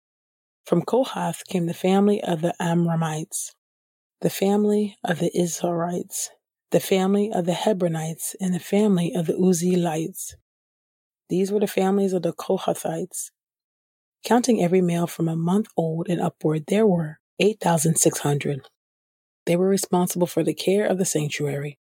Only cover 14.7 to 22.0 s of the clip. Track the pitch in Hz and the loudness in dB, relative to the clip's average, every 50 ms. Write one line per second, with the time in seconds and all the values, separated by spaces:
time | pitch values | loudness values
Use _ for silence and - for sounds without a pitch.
14.7 | 180 190 180 175 170 170 175 165 - - 165 165 160 165 165 170 185 208 226 - | 4 4 4 2 2 0 -2 -2 -2 -2 -2 -2 0 0 0 2 2 0 0 -2
15.7 | _ - 165 160 160 165 170 - 175 165 170 165 - _ - 156 156 156 151 - | _ -2 -2 -2 -2 -4 -4 -2 -2 -2 -2 -4 -4 _ -2 -2 -2 -2 -2 0
16.7 | 190 208 226 208 180 170 160 151 156 - _ _ _ - 185 208 220 - - 175 | 2 4 4 4 4 2 0 -4 -8 -12 _ _ _ 0 2 2 2 0 0 0
17.7 | 170 156 - 165 165 - - 165 151 - - 143 143 143 - 143 143 135 - - | 2 2 2 2 2 2 2 2 2 2 0 0 0 0 -2 -4 -6 -6 -8 -14
18.7 | _ _ _ _ _ _ _ _ _ _ _ _ _ _ _ - 170 175 185 190 | _ _ _ _ _ _ _ _ _ _ _ _ _ _ _ -2 0 2 2 2
19.7 | 196 190 - - - 180 180 180 - 180 175 160 - 165 160 165 156 - - 180 | 2 0 0 0 2 2 2 0 0 -2 -2 0 0 0 0 0 -2 -2 0 2
20.7 | 190 202 208 208 196 180 175 - - 156 151 147 - - 151 143 139 143 143 147 | 2 2 2 2 0 0 0 0 0 -2 -2 -2 -2 -4 -4 -4 -4 -4 -6 -8
21.7 | 143 - _ _ _ _ | -10 -14 _ _ _ _